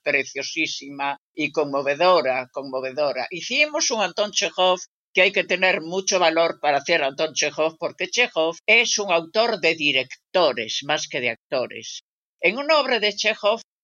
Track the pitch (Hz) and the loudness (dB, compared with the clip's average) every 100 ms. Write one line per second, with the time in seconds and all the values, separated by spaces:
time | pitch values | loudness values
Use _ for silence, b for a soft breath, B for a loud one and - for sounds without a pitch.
0 | 151 139 131 135 135 165 156 - 139 139 | -2 -2 -2 -8 -8 -6 -6 -6 -12 -6
1 | 143 139 _ - 147 160 143 143 139 143 | -6 -6 _ -6 -4 -2 -2 -2 -2 2
2 | 180 175 127 127 127 143 135 131 131 135 | 4 4 2 -2 -6 -10 -8 -6 -6 -2
3 | 143 127 120 175 - 269 302 302 - 220 | -2 -2 -6 -10 -4 0 0 0 -2 0
4 | 185 185 208 - 185 - 185 180 - _ | -2 -2 -4 -2 -4 2 2 2 -4 _
5 | _ 185 190 196 - 180 185 156 160 190 | _ 2 4 2 0 2 2 0 -2 -4
6 | 190 190 165 160 165 156 147 143 156 165 | 0 2 4 4 2 2 0 0 2 0
7 | 135 135 156 - 151 156 156 165 156 - | 0 -2 -4 -2 -2 0 -2 -2 -8 -6
8 | 180 240 240 165 160 170 - 233 226 - | -4 0 0 0 -2 -2 4 4 4 -2
9 | 202 170 165 214 240 202 160 151 147 131 | 2 0 0 0 2 2 0 2 0 0
10 | 127 - _ 185 156 123 110 - 143 156 | -2 -10 _ 2 2 2 -6 -6 -2 -4
11 | - 147 120 113 - 135 113 110 117 - | -4 -4 -4 -4 -4 -4 -4 -8 -14 -16
12 | _ _ _ - - 240 294 302 254 233 | _ _ _ -2 -2 0 2 2 2 0
13 | 208 202 214 214 202 208 - _ | 0 0 -2 0 0 0 -6 _